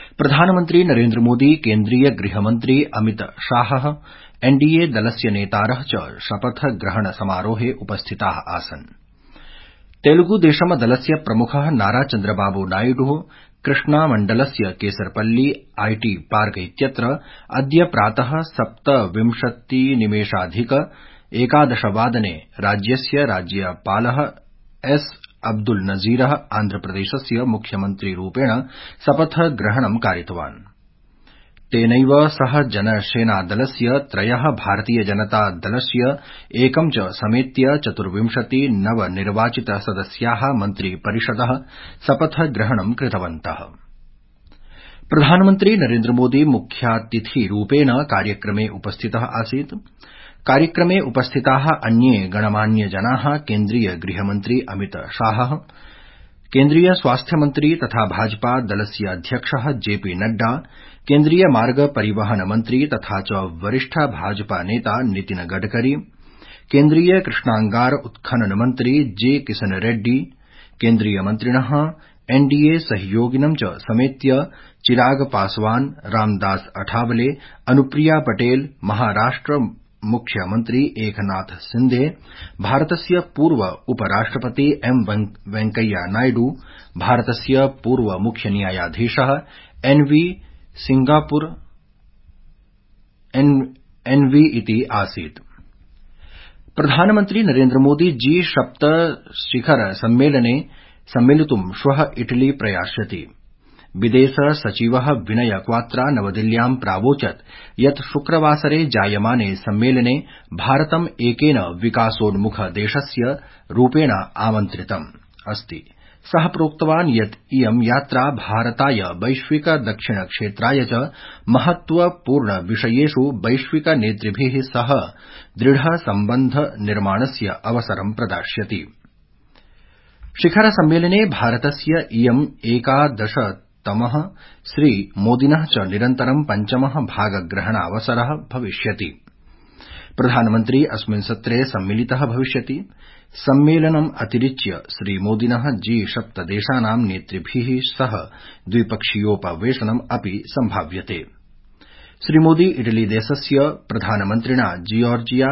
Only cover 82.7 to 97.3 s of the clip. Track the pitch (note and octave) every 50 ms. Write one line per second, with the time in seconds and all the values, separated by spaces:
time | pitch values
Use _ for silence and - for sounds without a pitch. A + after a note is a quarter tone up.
82.7 | C3+ C#3 D#3 D3+ F3 E3 - - F3+ F3 E3+ - - C#3+ D3 E3+ D#3 A#2 G2 F#2
83.7 | F2+ - _ - B2 A2+ G#2+ F#2+ G2 G#2+ A2+ - - A#2+ A#2+ A#2+ A#2 - C#3 D3
84.7 | D3 - - B2 B2+ B2+ G#2 G2+ G#2 G#2+ G#2+ G#2 - - - G2 G#2 A2 G#2+ A2
85.7 | G2+ A#2 A2+ G#2+ G2+ G2 F2+ F#2 G2 A2+ B2 C3 A2+ A#2+ A#2 C3 - - - -
86.7 | - - - - - E2+ - B2 B2+ B2 - - A#2 - - - C3 C3 C3+ C3+
87.7 | C3+ - - A2+ B2+ B2+ A2+ G#2 F#2 F2+ G2+ A#2 A2+ - - G#2+ G2 G2+ G2 F#2
88.7 | F#2 F2+ F2 F2 - G#2 A#2 A#2 - - B2+ C3+ C#3 D#3 - - - - - -
89.7 | _ - - B2+ C#3+ D3 C#3+ C#3 D3 D#3 E3+ F3+ F#3 - - - - - - -
90.7 | - - - - C3+ C3+ C3 B2+ D3+ D3+ D3+ - D3 D3+ D#3 D#3+ - - - -
91.7 | - _ _ _ _ _ _ - _ _ _ - - - - - - _ _ _
92.7 | _ _ _ _ _ _ _ _ _ _ _ _ - C3 C#3+ D3 C#3+ C3+ C3 -
93.7 | - - - _ - _ _ B2 C3 C#3+ C#3 B2+ C3+ D3 D#3 D3+ - A#2 G2+ -
94.7 | A2 A2+ B2+ - A#2 G#2 G2 - - G2 E2 D2+ - - - - - - - -
95.7 | _ _ - _ - - - - - - - - - - - - - - - -
96.7 | - - D3+ C#3+ C3 D#3 F3+ G3+ G#3+ G#3 G3+ G3